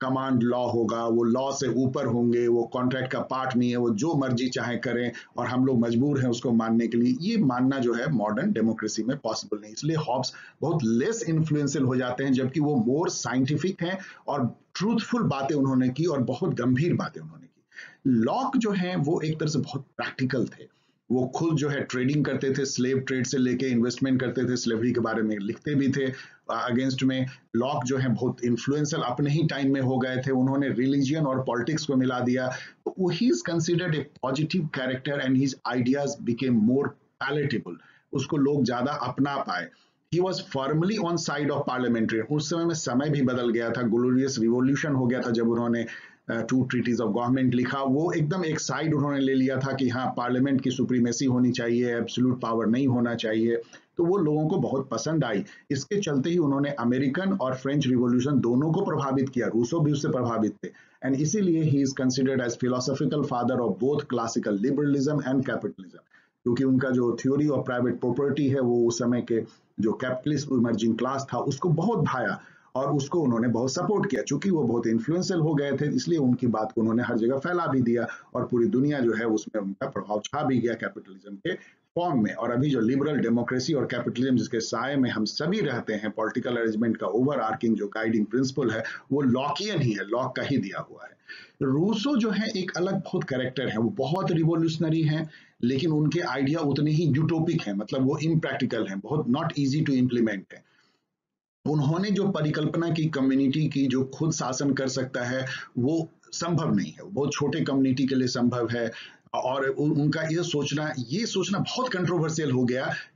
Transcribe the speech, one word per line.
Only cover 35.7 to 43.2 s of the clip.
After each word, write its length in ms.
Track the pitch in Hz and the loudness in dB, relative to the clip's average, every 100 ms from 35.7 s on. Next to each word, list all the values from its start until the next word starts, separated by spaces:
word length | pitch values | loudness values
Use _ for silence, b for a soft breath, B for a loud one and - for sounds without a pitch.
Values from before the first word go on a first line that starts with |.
| 123 | 0
ideas 320 | 123 139 139 113 113 | 2 2 0 -4 -4
became 280 | 117 131 117 | -2 2 4
more 260 | 107 131 135 - _ _ | 4 4 0 -4 _ _
palatable, 520 | 131 147 139 113 87 85 b b b | -4 -2 0 -2 -6 -14 b b b
उसको 240 | 139 131 151 | -6 -2 2
लोग 280 | 139 147 | 2 4
ज्यादा 280 | 117 123 123 | 2 0 -2
अपना 440 | 147 123 - 143 139 | -2 -6 0 0 0
पाए। 320 | - 90 82 b b b _ | -4 -6 -6 b b b _
He 100 | 165 | 0
was 100 | 185 | 0
firmly 640 | 180 - 139 135 156 175 214 | -2 -4 -4 0 2 2 0
on 160 | 170 170 | -2 -2
side 340 | 165 147 147 | -2 -2 -2
of 120 | 139 - | -2 -2
parliamentarian, 560 | 127 123 117 107 113 110 | -2 0 2 2 0 0
उस 200 | 147 - | -2 0
समय 140 | 170 | 0
में 100 | 170 | 0
समय 360 | 160 - 123 151 | -2 -2 0 0
भी 120 | 143 | 2